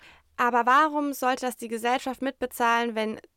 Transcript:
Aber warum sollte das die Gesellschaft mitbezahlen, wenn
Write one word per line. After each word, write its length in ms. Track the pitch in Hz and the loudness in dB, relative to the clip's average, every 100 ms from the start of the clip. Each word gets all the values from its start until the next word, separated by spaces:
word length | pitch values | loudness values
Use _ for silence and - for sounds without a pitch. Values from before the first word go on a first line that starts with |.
| - - _ - | -20 -20 _ -2
Aber 280 | 247 240 233 | 0 2 4
warum 480 | 269 311 294 294 | 4 4 2 -4
sollte 320 | 269 254 262 254 | -2 -2 -2 -4
das 100 | 233 | -6
die 140 | 226 | -8
Gesellschaft 520 | 226 233 262 - 247 | -4 -2 -2 -2 -6
mitbezahlen, 760 | 262 - 247 - 233 233 233 220 | -6 -6 -6 -2 0 2 0 -2
wenn 260 | 214 220 - | -4 -6 -14